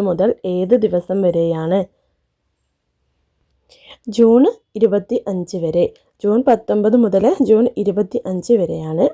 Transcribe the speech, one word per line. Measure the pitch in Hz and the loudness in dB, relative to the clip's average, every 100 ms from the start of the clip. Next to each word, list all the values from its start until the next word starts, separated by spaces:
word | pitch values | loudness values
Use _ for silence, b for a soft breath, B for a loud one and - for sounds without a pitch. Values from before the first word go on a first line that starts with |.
| 196 | -2
മുതൽ | 175 214 - 185 180 | 0 -2 -2 -4 -4
ഏത് | 185 233 208 | 0 2 2
ദിവസം | 175 - 190 185 | -2 -2 -2 0
വരെയാണ്? | 170 165 160 160 190 185 _ _ _ _ _ _ _ _ _ _ _ _ _ _ _ _ _ _ B B B - 208 | 0 -2 -2 -2 -2 -4 _ _ _ _ _ _ _ _ _ _ _ _ _ _ _ _ _ _ B B B -8 2
ജൂൺ | 226 233 339 480 _ 214 | 4 6 4 0 _ -2
ഇരുപത്തിയഞ്ച് | 208 202 196 240 - 185 170 185 165 | 0 0 -2 -6 -4 -6 -6 -6 -4
വരെ. | 170 175 b b _ | 0 -2 b b _
ജൂൺ | 202 220 262 | -2 0 2
പത്തൊമ്പത് | 226 - 208 208 240 220 | 0 0 -2 2 2 2
മുതൽ | 190 220 381 214 | 2 0 0 2
ജൂൺ | 220 247 - | 2 2 -2
ഇരുപത്തിയഞ്ച് | 202 190 196 - 196 185 170 233 | -2 -2 -4 -6 -6 -8 0 0
വരെയാണ് | 170 165 160 160 262 | 0 -6 -6 -2 -2